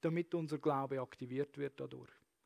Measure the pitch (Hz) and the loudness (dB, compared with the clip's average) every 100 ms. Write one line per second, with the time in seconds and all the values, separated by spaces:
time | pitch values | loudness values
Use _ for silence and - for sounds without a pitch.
0 | 165 165 170 170 156 151 156 135 135 135 | 2 2 2 0 0 0 4 4 2 -2
1 | 127 - 123 131 143 143 139 - 131 131 | -4 -6 -4 -2 -2 -4 -6 -6 -8 -10
2 | 120 - _ _ | -14 -20 _ _